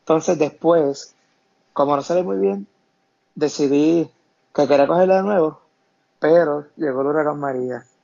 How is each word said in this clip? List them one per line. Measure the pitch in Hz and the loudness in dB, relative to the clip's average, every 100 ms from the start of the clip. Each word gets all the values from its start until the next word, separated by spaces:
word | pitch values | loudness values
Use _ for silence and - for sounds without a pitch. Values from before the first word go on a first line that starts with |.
Entonces | - 160 170 170 | 0 -2 0 -2
después, | 151 - 165 170 143 139 - _ _ _ _ _ _ | -2 -2 0 2 0 -4 -14 _ _ _ _ _ _
como | - 143 143 | -4 0 0
no | |
salí | 143 175 | -2 -4
muy | 180 196 | -2 -2
bien, | 196 202 202 _ _ _ _ _ _ | -2 -4 -10 _ _ _ _ _ _
decidí | - 147 - 143 143 156 170 156 _ _ _ _ | -6 -6 -2 0 2 2 0 -2 _ _ _ _
que | - 143 | -2 2
quería | 143 139 | 2 2
cogerla | 165 185 190 | 2 2 2
de | |
nuevo, | 196 202 156 151 _ _ _ _ _ _ | 2 0 0 -4 _ _ _ _ _ _
pero | 151 170 160 147 147 - | 2 4 4 -2 -8 -6
llegó | 156 131 | -4 -2
el | 139 | -2
huracán | 151 151 147 | 0 -2 -4
María. | 139 127 127 120 _ _ | -6 -6 -6 -8 _ _